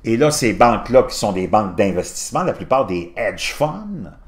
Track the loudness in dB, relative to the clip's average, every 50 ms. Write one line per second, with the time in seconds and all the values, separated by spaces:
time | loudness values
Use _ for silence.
0 | 0 0 2 2 2 2 2 2 0 0 4 6 4 4 4 2 -2 4 4 4
1 | 4 4 -2 -2 -2 -2 0 -2 -2 2 2 2 2 0 0 0 0 2 2 -2
2 | -4 -4 -8 -10 -10 -4 -4 -2 -2 -2 -4 -4 -2 0 0 0 2 0 -2 -6
3 | -6 -8 -8 -4 -4 -4 -4 -4 -8 -8 -2 -2 -2 -2 -2 -8 -10 -10 -10 -10
4 | -12 -14 -16 -20 -20